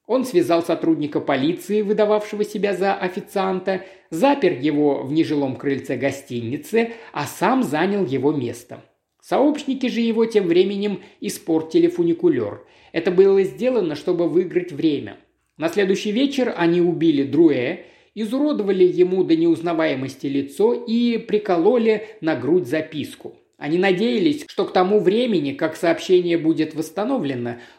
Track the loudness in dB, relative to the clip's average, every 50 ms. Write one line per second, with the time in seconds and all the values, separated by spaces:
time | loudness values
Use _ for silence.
0 | _ -2 0 0 0 2 2 2 2 4 2 0 2 0 -2 0 2 0 0 0
1 | 0 -4 -4 -4 -2 0 0 0 0 -2 -2 -4 -4 -2 -2 -2 0 0 2 2
2 | 2 2 2 0 -2 -4 -4 -4 -6 -4 -4 -4 -2 -2 -2 0 0 -2 0 -2
3 | -4 -6 -6 -8 -10 -6 -4 -2 -2 -2 -2 -4 -2 -4 -4 -4 -6 -12 -20 -20
4 | _ -10 -4 2 2 2 2 4 2 0 0 2 -2 0 2 2 2 2 2 0
5 | -4 -2 0 0 0 0 0 -2 -2 -2 -4 -4 -4 -4 -4 -4 -4 -6 -6 -2
6 | -2 -4 -4 -4 -12 -8 -8 -6 -6 -6 -8 -8 -8 -2 0 0 0 0 -6 -14
7 | -18 -12 -8 -8 -8 -8 -4 -2 0 2 2 2 0 0 0 0 0 0 0 0
8 | -2 -2 -2 0 0 0 0 0 -4 -6 -8 -10 -14 -18 -20 -20 -20 _ _ _
9 | _ _ _ _ _ -2 0 2 2 2 0 -2 -4 -6 -6 -4 -4 -4 -2 0
10 | 0 0 2 0 0 2 2 0 2 4 4 4 4 2 0 -4 -4 -4 -4 -6
11 | -10 -18 _ _ -10 -8 -8 -8 -4 -2 -2 -2 -2 2 2 4 4 4 2 0
12 | 0 0 0 0 2 0 2 2 -2 -4 -8 -12 -18 _ _ _ _ _ -6 -2
13 | -2 0 4 6 6 6 6 4 2 0 -2 -2 -2 0 0 0 -2 -2 -4 -6
14 | -4 -2 0 0 0 2 2 0 0 0 -2 -4 -4 -4 -8 -2 0 0 0 0
15 | -6 -8 -14 -16 _ _ _ _ _ _ _ -6 -4 -2 0 0 2 2 0 0
16 | 0 -2 0 0 0 0 0 0 -2 -2 0 0 2 2 4 4 2 2 0 2
17 | 2 2 2 2 0 0 4 4 6 6 6 4 0 -2 -4 -8 -12 -20 _ _
18 | _ _ -8 -8 -6 -4 -2 -2 0 0 -2 -2 -2 -2 2 4 4 4 6 4
19 | 2 2 4 0 2 2 2 2 4 2 2 0 0 -4 -2 0 0 0 0 -2
20 | -6 -8 -10 -8 -8 -4 -2 -2 -4 -4 -2 0 2 2 2 0 -4 -2 0 0
21 | 2 2 0 -2 -4 -2 -2 -2 0 0 0 4 4 4 4 4 4 2 0 0
22 | -2 -10 -16 -6 -4 -4 -2 -2 0 2 2 2 2 0 -4 -4 -4 -6 -8 -10
23 | -10 -10 -12 -16 -18 -20 -20 _ _ _ _ -12 -6 -2 0 2 2 2 2 2
24 | 2 0 0 2 2 0 0 0 -6 -10 -4 -4 -4 0 2 2 2 4 2 2
25 | 4 4 2 2 0 2 0 0 -2 -2 -4 -4 -4 -4 -4 -2 0 0 0 0
26 | 2 2 2 4 4 2 -2 0 0 0 0 0 -2 -4 -4 -8 -8 -8 -6 -6
27 | -4 -2 -2 -2 -2 -4 -4 -4 -6 -6 -8 -10 -14 -20 -20